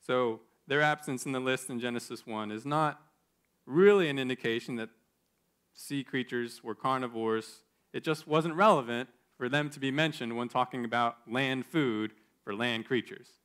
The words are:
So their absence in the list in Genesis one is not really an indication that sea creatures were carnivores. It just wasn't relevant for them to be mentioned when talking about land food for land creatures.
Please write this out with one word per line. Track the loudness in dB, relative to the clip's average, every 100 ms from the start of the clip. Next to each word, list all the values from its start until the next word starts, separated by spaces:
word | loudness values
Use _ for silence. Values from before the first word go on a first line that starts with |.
So | 0 0 0 -4 _ _ -2
their | 2
absence | 2 2 -4 -6 -4
in |
the | -4
list | -2 -2 -4
in | -6
Genesis | -4 -4 -8 -14 -8
one | -6 -6
is | -6 -4
not | 0 0 -2 _ _ _ _ _ _ -4
really | 6 8 8 4
an | 0
indication | -2 -2 0 -2 -2 -6
that | -6 _ _ _ _ _ _ _ _ -20
sea | -8 -6
creatures | -4 -4 -2 -4 -6 -8
were | -10 -4
carnivores. | 0 0 -2 -2 0 0 -4 -16 _ _ _
It | -8
just | -4 -4 0
wasn't | 0 0
relevant | 4 6 6 2 -4 -6 -12 _ _
for | -2
them | 0 -2
to | -4
be | -2
mentioned | 2 0 0 -6 -4
when | -4
talking | -2 -2 -2
about | -2 2 0 -2 -6
land | -2 0 -2 -2
food | 0 2 0 -4 -6 _ _
for | -10
land | -4 -2 -2 0
creatures. | -2 -2 -12 -20 _